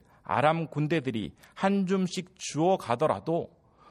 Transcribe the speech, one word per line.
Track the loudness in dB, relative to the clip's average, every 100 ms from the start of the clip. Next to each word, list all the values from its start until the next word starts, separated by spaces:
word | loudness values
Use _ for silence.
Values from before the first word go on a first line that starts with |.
| _ _
아람 | -4 2 4 2 -2
군대들이 | -2 0 0 -2 -4 -6 -8 -20
한 | -4 0 0 0
줌씩 | 0 0 -4 -8 -12
주워 | -8 0 2 2
가더라도 | 0 0 2 0 -2 -4 -4 _ _ _ -20